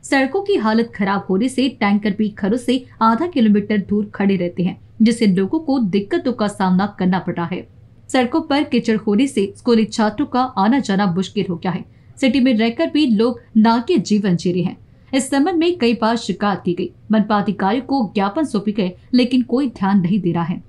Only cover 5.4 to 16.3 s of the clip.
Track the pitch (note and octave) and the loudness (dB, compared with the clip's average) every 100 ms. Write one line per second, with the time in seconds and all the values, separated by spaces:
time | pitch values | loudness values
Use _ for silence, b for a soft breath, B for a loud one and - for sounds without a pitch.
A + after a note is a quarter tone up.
5.4 | F#3+ D#4+ D#4+ C4+ G#3+ G3+ G3+ E4+ C#4 A#3+ | 0 -2 -2 -2 0 0 0 -2 -2 -2
6.4 | G#3 G#3 F#3 F#3 G3+ - F#3 F3+ D#3+ E3+ | -4 0 0 2 0 0 0 0 -2 -6
7.4 | E3+ F3 - - - - - C4 A#3+ D#4+ | -6 -8 -12 -20 -20 -20 -4 -2 0 -2
8.4 | D#4+ C#4+ D4 A#3+ A#3 G#3+ - G#3 C4+ G#3+ | 0 -2 0 0 0 -2 0 0 0 0
9.4 | G3 - - A#3 A3 - G#3+ G#3+ - B3 | -4 -4 0 2 2 0 -2 0 -4 -2
10.4 | B3+ - G3+ C#4 - G3 G3+ E3+ F#3 G#3 | -2 0 2 2 0 0 0 0 -4 -4
11.4 | F#3 E3 G3 E3+ - b b b C4+ C4+ | -4 -4 -4 -6 -10 b b b 0 2
12.4 | B3+ A3 A#3 A#3 E4 D4 D4+ G#3 A#3 A#3+ | 2 2 0 0 -2 0 2 2 2 -2
13.4 | B A3+ A3 A#3 A#3+ F4 F3 G#3 G3+ F3 | B 4 4 2 2 0 2 0 2 0
14.4 | F#3 F3+ E3+ - - b b C4 B3 C#4 | 0 -2 -4 -6 -20 b b -4 0 0
15.4 | D#4 F4 E4+ F4 A#3+ A#3 A3 A#3 - | 2 2 0 2 0 2 0 -2 -4